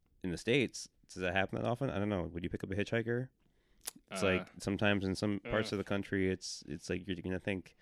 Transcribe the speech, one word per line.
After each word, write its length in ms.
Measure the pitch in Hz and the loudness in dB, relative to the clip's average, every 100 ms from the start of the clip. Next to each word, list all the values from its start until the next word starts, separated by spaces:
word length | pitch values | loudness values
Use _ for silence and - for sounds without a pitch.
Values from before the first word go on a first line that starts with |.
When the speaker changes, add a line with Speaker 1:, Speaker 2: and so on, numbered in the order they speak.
| _ _ | _ _
Speaker 1:
in 80 | 92 | -4
the 60 | 82 | -2
States, 500 | - 135 110 - - _ - | 2 4 2 -2 -12 _ -16
does 100 | - | -4
that 140 | 92 95 | 0 2
happen 260 | 98 117 | 2 0
that 60 | 113 | 0
often? 220 | 120 135 | 0 0
I 100 | 98 | 0
don't 100 | 104 | 0
know. 140 | 101 82 | 0 -2
Would 100 | 85 | -4
you 60 | 87 | -4
pick 140 | - | -4
up 80 | - | -4
a 40 | 95 | -2
hitchhiker? 520 | 101 117 113 120 131 _ _ _ _ _ - - - | 0 0 0 -2 -4 _ _ _ _ _ -12 -12 -8
It's 120 | 95 | 0
like, 180 | 98 92 | 4 4
Speaker 2:
Uh, 40 | 90 - | 0 -6
Speaker 1:
sometimes 460 | - 98 104 101 95 | -2 2 4 4 2
in 100 | 92 | 0
some 240 | 107 101 | 0 0
parts 320 | 117 110 110 | 0 0 2
Speaker 2:
uh. 40 | 104 | -2
Speaker 1:
of 20 | |
the 60 | |
country, 460 | 95 101 98 98 92 | 0 -2 0 2 2
it's, 340 | 90 - - - | 2 -4 -10 -8
it's 220 | 80 - | -8 -4
like 180 | 90 90 | -4 -2
you're 80 | 87 | -4
gonna 220 | 90 92 | -2 -2
think 360 | 104 95 - - | -2 -4 -4 -18